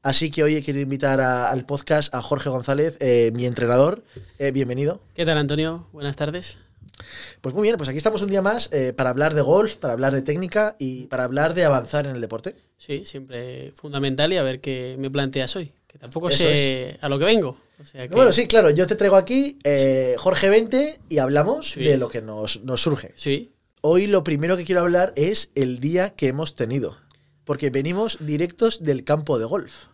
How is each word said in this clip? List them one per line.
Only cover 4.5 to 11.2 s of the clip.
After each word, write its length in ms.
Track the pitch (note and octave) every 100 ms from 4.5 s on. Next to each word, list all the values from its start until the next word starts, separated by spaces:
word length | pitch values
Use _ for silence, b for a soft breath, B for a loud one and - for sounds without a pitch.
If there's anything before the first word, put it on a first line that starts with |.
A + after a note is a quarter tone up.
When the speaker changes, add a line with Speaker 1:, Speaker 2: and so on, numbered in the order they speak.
Speaker 1:
bienvenido. 520 | C3+ B2+ B2+ C#3+ G3 _
Speaker 2:
¿Qué 120 | - E3
tal, 100 | D3+
Antonio? 520 | C#3+ D3 D#3+ E3+ E3
Buenas 240 | D#3 C#3+ C#3
tardes. 400 | D3 E3+ F3+ - _ _ - - B B B B
Speaker 1:
Pues 120 | C3+
muy 100 | D3
bien, 120 | G#3+ A3
pues 120 | C3+
aquí 80 | C#3
estamos 240 | A3 G#3+
un 80 | G3+
día 100 | G3
más, 300 | F#3+ A3+ -
eh, 220 | D3 B2+
para 160 | B2 C3
hablar 240 | B2 D#3
de 80 | D3+
golf, 340 | C3 F3+ G#3+ -
para 160 | C#3+
hablar 220 | A#2 C3+
de 80 | C#3
técnica 540 | C3+ D3+ F#3 G#3 G#3+ -
y 280 | C3 B2+ B2
para 160 | C3